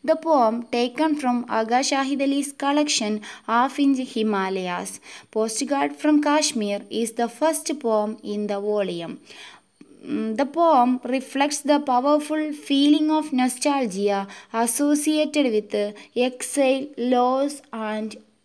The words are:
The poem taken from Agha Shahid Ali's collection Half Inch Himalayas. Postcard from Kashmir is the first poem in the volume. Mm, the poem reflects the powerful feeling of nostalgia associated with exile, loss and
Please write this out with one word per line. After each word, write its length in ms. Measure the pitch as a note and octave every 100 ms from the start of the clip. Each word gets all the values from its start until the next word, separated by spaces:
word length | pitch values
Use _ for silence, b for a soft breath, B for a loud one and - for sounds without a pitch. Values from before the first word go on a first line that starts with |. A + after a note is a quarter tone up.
The 140 | - D#4+
poem 460 | D#4+ D4+ A3+ A#3
taken 520 | A#3 A#3+ B3 B3 D#4+ D4
from 300 | B3+ A#3+ A#3+
Agha 320 | A3 A3 A#3+ C#4+
Shahid 320 | C4+ C4+ C#4
Ali's 300 | C#4 C#4 C#4
collection 720 | - C#4 C#4+ D4 - G#3+ G#3+ G#3+ B -
Half 320 | A#3 C4 C4
Inch 200 | C#4 C4
Himalayas. 1000 | C4 A#3 A3 G3+ F#3+ F#3+ F3+ F3 F#3+ - B B B
Postcard 640 | A3 A3 A3 C4+ C#4 C#4+ C#4+
from 260 | D4+ D4
Kashmir 600 | D4 D4 D4 A#3 G#3 G3+ -
is 240 | G#3+ A3+
the 160 | A3+ A#3
first 420 | A#3 D#4+ D#4 - D4+
poem 380 | A#3 G#3+ G#3+ G#3+
in 240 | G3+ G#3 G#3
the 120 | G3+
volume. 600 | G#3 G#3 F#3+ F3 E3 - B B B B _ _ - - -
Mm, 300 | G#3 A3 A3
the 100 | C4+
poem 540 | D#4+ E4+ C#4+ A#3+ B3+ A#3+
reflects 560 | C4 C4 C4+ C#4 -
the 180 | C#4 C#4+
powerful 720 | C#4+ B3 C#4 D4+ D4+ D#4 D4+
feeling 580 | D4 - C#4 C#4+ D4+ D#4
of 220 | D#4 D4+
nostalgia 960 | B3+ B3+ - D4 C#4 A#3+ F#3 G3+ G3 G3 B B
associated 1000 | A3+ A#3 - D4 D4 D4+ D4+ D4+ D4 C4
with 200 | G#3+ G#3 G#3 G#3 G#3 B
exile, 720 | A#3 B3 B3+ - C#4+ C4 C4+ C#4+ -
loss 640 | B3 B3 B3 C4 C#4+ D4 _
and 460 | A3+ G#3+ G#3+ G#3+ - _ _